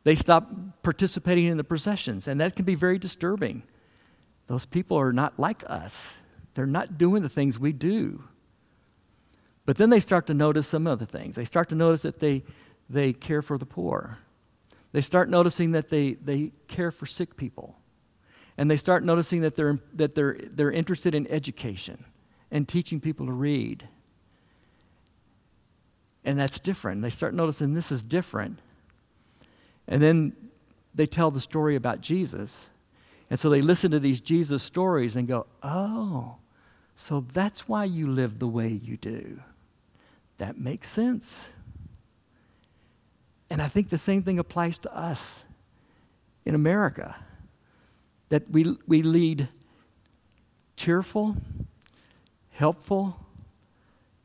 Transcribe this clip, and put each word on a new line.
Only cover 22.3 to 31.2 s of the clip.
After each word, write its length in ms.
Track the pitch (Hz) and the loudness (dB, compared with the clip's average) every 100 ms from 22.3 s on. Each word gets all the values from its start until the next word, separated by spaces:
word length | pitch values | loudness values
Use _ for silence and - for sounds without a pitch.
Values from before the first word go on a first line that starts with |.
| _ - | _ -6
and 160 | 147 143 | -4 0
teaching 340 | 175 - 151 | -2 -2 -4
people 260 | 156 147 131 | -4 -6 -4
to 60 | |
read. 540 | 127 143 139 113 - - _ _ _ _ _ _ _ _ _ _ _ _ _ _ _ _ _ _ _ _ _ _ _ | -2 0 0 -2 -8 -16 _ _ _ _ _ _ _ _ _ _ _ _ _ _ _ _ _ _ _ _ _ _ _
And 140 | 135 139 | -4 0
that's 200 | 139 - | -2 -2
different. 420 | 190 190 98 101 | -6 -4 -4 -4
They 100 | 117 | -4
start 220 | - 156 | -4 -4
noticing 400 | 170 165 139 143 | 0 -2 0 -2
this 200 | 160 - | -2 -4
is 100 | 131 | -6
different. 560 | 113 175 - 107 98 - - _ _ _ _ _ _ _ _ _ _ _ - | -2 -4 -2 -6 -6 -10 -20 _ _ _ _ _ _ _ _ _ _ _ -2
And 160 | 143 | 4
then 320 | 151 165 151 - - _ _ _ _ | 6 6 2 -4 -18 _ _ _ _
they 120 | 156 151 | 0 0
tell 240 | 170 | 2